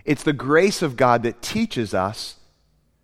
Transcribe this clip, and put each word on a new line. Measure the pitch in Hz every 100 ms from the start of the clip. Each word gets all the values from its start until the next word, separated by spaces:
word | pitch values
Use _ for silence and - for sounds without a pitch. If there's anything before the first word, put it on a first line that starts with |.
It's | - 147
the | -
grace | 139 127 156 196 -
of | 160 117
God | 127 120
that | 113 -
teaches | - 214 226 - 107
us | 98 95 110 - - _ _ _ _ _ _